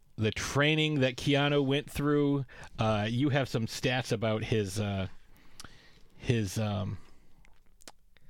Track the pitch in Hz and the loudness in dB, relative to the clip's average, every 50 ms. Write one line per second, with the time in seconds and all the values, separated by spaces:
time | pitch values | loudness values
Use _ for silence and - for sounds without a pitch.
0 | - - - - 110 110 98 - - - - 135 143 147 156 156 156 151 151 147 | -20 -14 -6 -2 -2 -2 -2 -2 -4 -2 0 2 4 4 4 4 2 2 2 2
1 | 127 127 123 - - 143 143 139 143 143 147 147 143 131 135 143 - - - - | 2 2 0 0 0 2 4 4 4 4 4 4 4 2 2 0 -2 -4 -4 -2
2 | 147 147 147 147 143 143 143 143 135 - - - - - - - 117 110 110 104 | 0 2 4 4 4 4 2 0 -2 -4 -10 -16 -18 -10 -4 0 2 2 2 2
3 | 104 110 117 123 139 151 127 143 135 - - 131 113 113 - - - 139 127 127 | 2 0 0 2 2 2 2 2 0 0 0 -2 -2 -2 -4 -2 -2 0 0 0
4 | 120 - 127 107 107 113 110 107 107 - - 110 104 95 90 104 107 101 101 95 | -2 -2 -2 0 0 0 0 0 0 0 0 0 0 0 -2 -2 -2 -2 -2 -2
5 | 95 92 - - - - - - - - - - - - - - - - - - | -4 -4 -6 -12 -16 -20 -20 -20 -20 -20 -18 -16 -18 -18 -18 -20 -20 -20 -20 -20
6 | - - - - - - 127 117 107 95 - 117 110 104 101 98 98 101 104 - | -20 -20 -20 -6 -2 0 2 2 0 -2 -2 -2 -2 -2 -2 -2 -2 -4 -6 -8
7 | - - - - - - - - - - - - - - - - - - - - | -10 -14 -18 -20 -20 -20 -20 -20 -20 -20 -20 -20 -20 -20 -20 -20 -20 -20 -20 -20
8 | - - - - - - | -20 -20 -20 -20 -20 -20